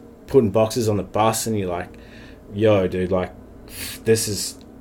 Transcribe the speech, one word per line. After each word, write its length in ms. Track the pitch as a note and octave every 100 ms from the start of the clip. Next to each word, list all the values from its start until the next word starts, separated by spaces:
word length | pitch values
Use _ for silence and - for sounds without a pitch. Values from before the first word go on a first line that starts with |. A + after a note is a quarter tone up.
| - - -
putting 200 | C3+ A#2
boxes 380 | G#2+ A2 B2+ A2
on 80 | G#2
the 60 |
bus, 440 | - G2+ A2 A2 A2+
and 120 | G#2+
you're 100 | F#2
like, 200 | F2 - - - - - - -
"Yo, 320 | G2+ G#2+ G2+ F#2
dude, 240 | F#2 F#2
like, 220 | F#2+ F2+ - - - - - - -
this 240 | - A2 A2
is 260 | F#2+ - - - -